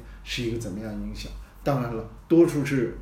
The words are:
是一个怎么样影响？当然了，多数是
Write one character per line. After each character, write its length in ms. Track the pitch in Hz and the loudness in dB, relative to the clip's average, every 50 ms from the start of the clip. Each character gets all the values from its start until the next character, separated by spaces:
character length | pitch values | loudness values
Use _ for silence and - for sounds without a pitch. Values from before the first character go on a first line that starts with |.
| - - - - - | -14 -16 -18 -16 -12
是 200 | - - 127 120 | -8 -6 -4 -2
一 100 | 113 113 | -2 -2
个 60 | 113 | -4
怎 120 | 113 104 | -4 -6
么 80 | 90 107 | -8 -6
样 120 | 110 110 104 | -6 -6 -6
影 220 | 104 101 104 110 | -6 -6 -6 -8
响？ 180 | - - - - - - - - - - | -8 -10 -10 -12 -12 -14 -16 -14 -4 0
当 180 | 147 139 131 120 | 0 2 2 0
然 140 | 117 117 | -2 -4
了， 80 | 113 113 113 - - - - | -6 -8 -8 -12 -10 0 4
多 180 | 165 165 170 | 8 8 8
数 180 | - 139 147 135 | 8 6 0 0
是 340 | - 139 131 117 - - - | 2 2 0 0 0 -4 -6